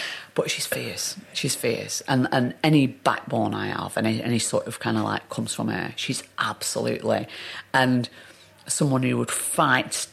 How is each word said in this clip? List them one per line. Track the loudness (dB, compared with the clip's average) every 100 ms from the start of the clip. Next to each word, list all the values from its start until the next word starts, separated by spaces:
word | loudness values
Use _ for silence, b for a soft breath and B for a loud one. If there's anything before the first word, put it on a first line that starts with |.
| B B B -2
but | -2
she's | -2 -4
fierce. | -4 -4 -6 -6 -8 -10
She's | -4 -4 -2
fierce. | -2 -2 -4 -6 0
And, | 2 4
and | 2 0 2
any | 6 6 6
backbone | 2 0 0 -2 0 0 -2
I | -2
have, | -4 -2 0
any, | 2 0
any | 0 0
sort | 2 -2 -2
of | -4
kinda, | 0 0
like, | 0 -2 -4
comes | -6 -4 -2
from | -2
her, | -2 -4 -6
she's | -4 -4 -6 -4
absolutely, | -4 -2 -4 -2 -2 -2 0 0 -2 B B B B
and | 4 4 4 0 B B B B -20 -6
someone | 0 2 4
who | 2 0
would | 0
fight | -2 -2 2 4 4 2 -4 -6